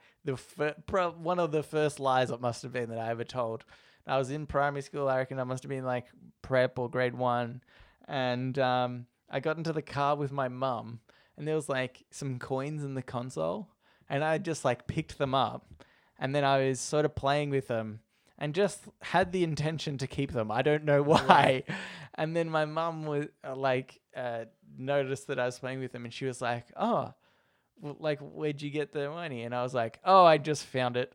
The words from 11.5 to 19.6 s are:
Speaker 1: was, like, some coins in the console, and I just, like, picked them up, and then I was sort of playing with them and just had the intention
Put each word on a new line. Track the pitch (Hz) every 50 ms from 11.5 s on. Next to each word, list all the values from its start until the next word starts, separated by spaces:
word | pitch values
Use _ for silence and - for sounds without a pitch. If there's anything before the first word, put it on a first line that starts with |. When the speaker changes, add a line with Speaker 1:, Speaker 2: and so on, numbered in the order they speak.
| 156
Speaker 1:
was, | 160 143 -
like, | 143 131 131 127 - - - _
some | - - 147 135 131 123
coins | - - 135 131 135 147 156 151 147
in | 139 135
the | 131 127
console, | - - 120 123 131 - 160 156 165 180 214 190 - _ _ _ _ _ _ _ _
and | - 139 151
I | 156 160 160
just, | - 165 160 - -
like, | 135 123 - -
picked | - - 160 151 - - -
them | 143 131 131
up, | 135 123 - - - - _ - - - _ _ _ _ _ _ -
and | - 131 135
then | 147 143
I | 135 139 139 135
was | 135 131 123
sort | - - - 151 151
of | 151 151
playing | - - 135 143 147 147 143
with | 139 135 131
them | - 120 113 110 110 104 110 - _ _ _ _ _ _ -
and | 151 151 147
just | 175 208 190 - - - 220 - _
had | - - - 170 190 175
the | 175 185 175
intention | 165 151 139